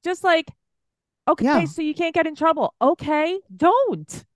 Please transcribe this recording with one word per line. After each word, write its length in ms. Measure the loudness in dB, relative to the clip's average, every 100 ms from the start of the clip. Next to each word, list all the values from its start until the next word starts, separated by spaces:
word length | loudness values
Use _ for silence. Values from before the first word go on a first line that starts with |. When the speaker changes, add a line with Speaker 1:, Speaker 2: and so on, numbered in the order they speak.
Speaker 1:
Just 220 | -6 -4 0
like, 260 | 0 0 -16 _ _ _ _ _ _ -2
okay, 200 | 0 2
Speaker 2:
Yeah. 180 | 2
Speaker 1:
so 180 | 0 -4
you 120 | -6
can't 200 | -2 -2
get 140 | 0 -2
in 80 | 0
trouble. 380 | 0 0 -2 _
Okay, 580 | 0 0 -2 -2 -2 -4 _ 0
don't. 680 | 2 4 2 -2 -8 -16 -18